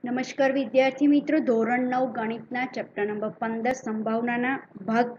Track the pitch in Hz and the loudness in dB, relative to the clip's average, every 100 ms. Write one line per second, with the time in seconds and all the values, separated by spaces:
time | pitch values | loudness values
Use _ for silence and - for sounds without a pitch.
0 | 240 247 254 - 269 269 240 262 269 262 | -4 -4 -4 0 2 2 2 4 4 4
1 | 294 294 - 311 240 226 226 247 254 254 | 4 4 4 0 2 2 2 0 0 0
2 | 262 226 220 226 - 247 254 233 - - | -2 -2 -6 -6 -8 -6 -6 -6 -8 -4
3 | 208 208 214 - 226 226 226 254 - 220 | -4 -2 -6 -4 -6 -2 -2 -2 -4 -4
4 | 220 226 233 240 247 277 - - - 226 | -2 -2 -2 -2 -2 -4 -8 -12 -2 0
5 | 247 | 0